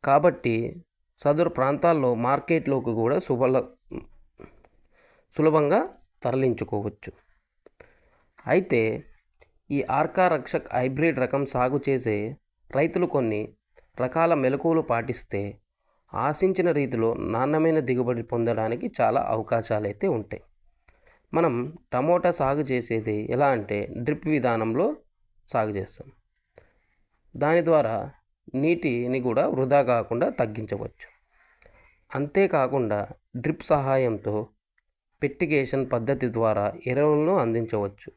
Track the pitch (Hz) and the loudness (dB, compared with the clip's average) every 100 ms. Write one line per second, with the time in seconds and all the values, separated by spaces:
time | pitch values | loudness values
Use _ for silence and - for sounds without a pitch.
0 | - 143 170 131 123 113 117 175 - _ | 4 4 4 2 -2 -2 -4 -10 -20 _
1 | _ _ 143 151 165 - 131 147 170 160 | _ _ 0 2 0 2 0 2 2 4
2 | 127 117 123 139 - 165 - 135 123 113 | 2 0 0 0 2 -2 0 -2 -2 0
3 | 113 160 - 123 127 131 - _ _ - | 0 0 -2 0 2 2 -2 _ _ -14
4 | - - _ _ - _ _ _ _ _ | -14 -20 _ _ -20 _ _ _ _ _
5 | _ _ _ - 156 156 147 196 339 - | _ _ _ 0 2 4 4 2 0 -10
6 | _ _ 127 131 131 117 107 107 104 - | _ _ -4 0 0 0 -4 -4 -6 -10
7 | - - _ _ _ _ _ _ - _ | -18 -18 _ _ _ _ _ _ -20 _
8 | _ _ _ - - 165 185 120 113 120 | _ _ _ -14 0 0 4 2 2 -2
9 | - - _ _ _ _ _ 143 - 135 | -10 -20 _ _ _ _ _ -4 0 0
10 | 151 - 185 156 123 165 - - 127 131 | 0 2 2 2 -2 -6 -4 -2 -2 0
11 | 165 127 127 139 139 123 127 139 139 135 | 0 0 0 0 -2 0 0 0 0 -2
12 | 123 104 107 139 _ _ _ 131 147 175 | 0 -2 -4 -10 _ _ _ -2 0 0
13 | 175 147 120 107 107 _ _ _ _ - | 0 0 0 -2 -6 _ _ _ _ -6
14 | 127 160 165 156 131 135 165 160 - 117 | -4 2 2 2 2 2 2 2 2 -2
15 | 117 120 - 101 101 - _ _ _ _ | -2 -8 -6 -6 -6 -12 _ _ _ _
16 | _ - 127 147 190 190 175 147 135 120 | _ -4 -2 2 0 2 2 2 0 0
17 | 113 117 98 113 135 156 160 156 131 127 | 0 0 -4 -2 0 2 2 2 0 -2
18 | 120 120 117 120 113 110 110 120 196 - | 0 -2 -4 -2 0 0 -2 -4 -6 0
19 | 113 127 101 113 110 117 110 107 104 101 | 2 2 0 -4 -2 -4 0 -2 -2 -2
20 | 196 127 101 - - _ _ _ _ _ | -2 -2 -4 -12 -14 _ _ _ _ _
21 | _ _ _ 160 170 120 127 160 _ 123 | _ _ _ 0 2 0 -6 -10 _ -2
22 | 147 175 175 170 135 143 135 127 117 113 | 2 4 2 2 0 0 -2 -2 -2 -4
23 | 110 107 107 123 143 123 101 104 - - | -2 -4 -2 0 2 2 -2 -6 -6 -6
24 | 120 151 160 151 120 117 110 117 208 302 | -4 -4 -2 0 0 0 -2 0 -2 -4
25 | _ _ _ _ - 120 110 101 95 - | _ _ _ _ -6 -2 -2 -4 -8 -14
26 | - _ _ _ _ - _ _ _ _ | -20 _ _ _ _ -20 _ _ _ _
27 | _ _ _ - 143 170 165 156 113 110 | _ _ _ -2 2 2 4 4 2 -2
28 | 147 - _ _ - 127 151 170 170 120 | -8 -14 _ _ -8 -2 0 0 0 -2
29 | 123 131 123 117 160 131 131 143 123 117 | -2 -2 0 0 0 0 2 2 4 0
30 | 107 117 175 - 117 107 107 101 110 _ | 0 -2 -2 0 -4 -4 -8 -8 -8 _
31 | - _ _ _ _ _ - _ _ _ | -20 _ _ _ _ _ -20 _ _ _
32 | _ 135 147 190 196 156 131 135 117 104 | _ -6 -2 2 2 4 2 2 0 0
33 | 101 - _ 127 147 151 - 151 135 135 | -4 -10 _ -6 -4 -4 0 2 2 2
34 | 127 104 104 107 117 _ _ _ _ _ | 2 0 -4 -4 -6 _ _ _ _ _
35 | _ _ 143 - 147 151 131 135 127 123 | _ _ -4 -2 0 2 2 -2 0 -2
36 | 110 135 123 113 113 104 101 - 123 127 | 0 0 0 2 2 2 -2 -4 -4 0
37 | 147 151 156 190 117 113 113 110 101 101 | 2 4 2 2 0 -2 -2 -4 -4 -8
38 | - | -20